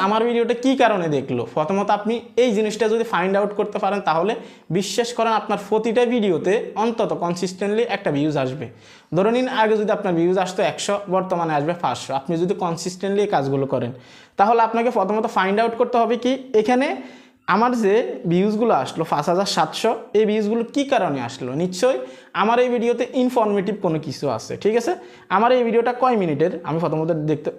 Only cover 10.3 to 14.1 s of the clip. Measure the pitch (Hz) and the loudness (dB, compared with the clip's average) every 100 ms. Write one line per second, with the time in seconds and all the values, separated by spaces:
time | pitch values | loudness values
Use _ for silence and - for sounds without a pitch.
10.3 | 185 180 202 170 151 - 202 196 185 185 | 2 -2 0 -2 -2 -4 -4 -2 -2 0
11.3 | 175 165 151 147 175 147 120 - 135 156 | -2 0 0 -2 -2 -2 -4 -4 -6 -4
12.3 | 165 175 190 180 160 185 180 196 202 202 | -2 -2 -2 -4 -4 -8 -6 -4 0 2
13.3 | 175 135 139 135 131 120 113 - | 0 0 0 0 -2 -4 -8 -18